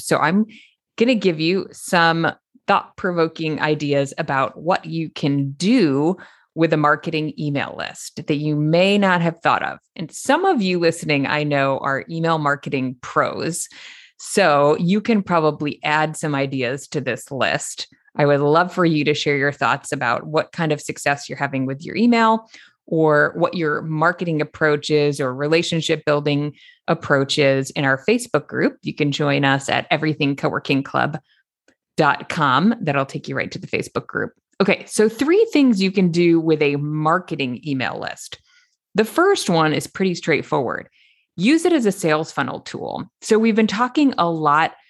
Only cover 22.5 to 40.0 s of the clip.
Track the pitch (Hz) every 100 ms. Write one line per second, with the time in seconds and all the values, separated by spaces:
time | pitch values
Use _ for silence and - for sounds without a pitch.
22.5 | - - _ - 160 156 147 147 170 170
23.5 | 185 156 151 160 156 165 175 170 156 147
24.5 | - 156 147 143 151 147 143 135 127 147
25.5 | 165 170 165 156 156 - 147 147 143 147
26.5 | - - _ - 165 - 143 139 - 139
27.5 | 135 135 - 139 - - 240 240 147 -
28.5 | 131 220 - - - 147 139 147 143 139
29.5 | 135 - 135 - 156 156 147 143 139 151
30.5 | - - 139 139 139 131 151 _ _ _
31.5 | _ _ _ _ - 151 - - - 143
32.5 | 127 196 233 151 143 135 - - 135 -
33.5 | - - - - - - - 104 _ _
34.5 | - 202 - - - 214 220 285 381 453
35.5 | 302 262 196 190 196 185 165 175 165 160
36.5 | 151 147 143 147 151 156 175 180 151 131
37.5 | 120 156 135 101 - - - - - _
38.5 | _ _ _ _ 196 220 - 370 392 -
39.5 | 165 156 139 - -